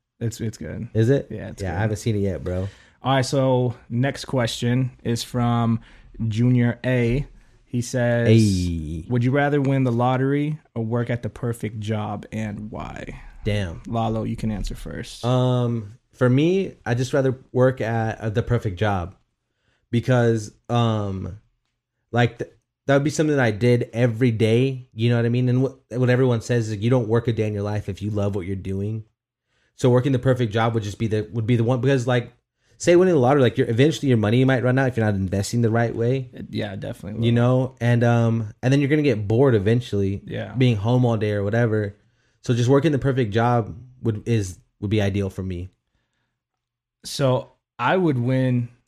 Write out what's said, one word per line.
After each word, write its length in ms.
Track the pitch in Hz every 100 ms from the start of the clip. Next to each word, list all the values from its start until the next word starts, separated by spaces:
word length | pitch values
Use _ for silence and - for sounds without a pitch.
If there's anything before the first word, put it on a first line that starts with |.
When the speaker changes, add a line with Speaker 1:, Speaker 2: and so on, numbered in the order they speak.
| _ _
Speaker 1:
It's, 220 | 117 -
it's 160 | 113 -
good. 320 | - 92 117
Speaker 2:
Is 160 | 110 113
it? 180 | 139 -
Speaker 1:
Yeah, 200 | 104 101
it's 120 | -
Speaker 2:
Yeah, 80 | 95
Speaker 1:
good. 60 | 85
Speaker 2:
I 40 |
haven't 160 | 107 104
seen 180 | 120 104
it 20 |
yet, 240 | 98 80
bro. 240 | 76 92 95 - _ _
Speaker 1:
All 140 | - 135
right, 100 | 123
so 480 | 143 131 127 123 - -
next 360 | 117 135 - -
question 680 | 131 117 - 120 127 127 -
is 200 | - 117
from 560 | - 123 120 120 117 113 - - - - 113
Junior 500 | 107 123 123 120 117 127
A. 400 | 127 117 127 143 - - _
He 180 | _ 123
says, 460 | 120 127 120 120 117
Speaker 2:
Hey. 800 | 113 107 92 87 82 76 82 -
Speaker 1:
"Would 140 | 120
you 80 | 123
rather 300 | 143 143 147
win 220 | 135 135 127
the 60 |
lottery 680 | 117 123 127 135 143 147 151 _ 117
or 80 |
work 260 | 113 120 120
at 140 | 120
the 60 | 110
perfect 500 | - 120 113 117 113
job, 460 | 104 107 107 104 -
and 360 | 110 107 104 107
why?" 500 | - - - - - - -
Speaker 2:
Damn. 400 | 107 104 92 82 -
Speaker 1:
Lalo, 380 | 113 117 110
you 120 | 110 117
can 140 | -
answer 240 | 214 -
first. 500 | - 78 78 - -
Speaker 2:
Um, 760 | 120 127 127 123 120 117 101 117 _
for 140 | _ 127
me, 500 | 131 160 190 185 -
I'd 140 | - 120
just 160 | 127
rather 240 | 143 131 127 _
work 280 | 123 127 127
at, 400 | 113 113 110 -
uh, 100 | 110
the 100 | 107
perfect 380 | - - 110 87
job 340 | 107 98 87 - _ _ _ _ _ _ _
because, 600 | 117 117 123 117 113 104 _ -
um, 720 | 120 117 110 101 95 95 98 _ _ _ _ _ _ _
like, 280 | 117 123 -
th-, 100 | - _ _ _ -
that 80 | 139
would 80 |
be 80 | 147
something 240 | 147 156 143
that 100 | 120
I 60 |
did 360 | 101 123 120 120
every 380 | 113 123 110 127
day. 580 | 110 110 117 135 131 123 110
You 160 | 117
know 60 | 120
what 100 | 117
I 20 |
mean? 180 | 123 127
And 120 | 123
what, 180 | 131 - _
what 180 | 120 127
everyone 320 | 123 131 117
says 280 | - 120 110
is, 20 |
like, 100 | 104
you 80 | 113
don't 180 | 127 107
work 200 | 117 127
a 60 |
day 120 | 107 107
in 60 |
your 80 | 104
life 260 | 101 104 101
if 140 | 92
you 80 | 101
love 240 | 104 101
what 140 | 101 90
you're 80 | 98
doing. 480 | 90 95 101 110 - _ _ _ _ _ _ _
So 160 | 127
working 200 | 123 135
the 60 | 127
perfect 340 | 131 123 117
job 220 | 110 117
would 80 | 113
just 160 | 101 98
be 80 | 110
the, 240 | 107 104
would 120 | 117 107
be 100 | 120
the 80 |
one, 180 | 117 127
because, 260 | 127 139 120
like, 260 | 123 - _ _ _ _ _
say 180 | 165 175
winning 180 | 185
the 60 | 160
lottery, 220 | 120 147
like, 160 | 120 117
you're, 120 | 117
eventually 400 | 113 147 - 139
your 80 | 120
money 260 | 104 120 131
might 180 | 131
run 140 | 123 127
out 80 | 131
if 100 | 117
you're 80 | 107
not 100 | 98
investing 460 | 95 98 98 120
the 80 | 117
right 260 | 113 117 -
way. 340 | 117 135 127
Speaker 1:
It, 140 | - -
yeah, 260 | 107 104 98
definitely 500 | 101 - 92 110 117
Speaker 2:
You 60 |
Speaker 1:
will. 40 | 117
Speaker 2:
know, 400 | 120 127 131 -
and, 240 | 117 117
um, 500 | 120 117 117 113 107 -
and 100 | 127
then 60 | 139
you're 80 | 139
gonna 120 | 151
get 260 | 147 107 101
bored 280 | 113 139 110
eventually, 640 | 98 117 - 101 98 98 -
Speaker 1:
Yeah. 280 | 113 104 123
Speaker 2:
being 200 | 127 107
home 280 | 110 127 123
all 120 | 110
day 140 | 107
or 120 | 104
whatever. 520 | 101 113 120 107 104 - _ _ _ _
So 120 | -
just 160 | 120 120
working 220 | 139 165
the 80 | 139
perfect 320 | 131 131 110
job 440 | 107 120 120 107 82 - -
would, 240 | 113 107 -
is, 320 | 113 95 90 _ _
would 80 | 104
be 100 | 107
ideal 280 | 101 98 95
for 120 | -
me. 260 | 92 87 92 _ _ _ _ _ _ _ _ _ _ _ _ _
Speaker 1:
So 480 | - - 135 127 - _ _ -
I 180 | 123 185
would 200 | 170 131
win 520 | 120 131 131 123 117 _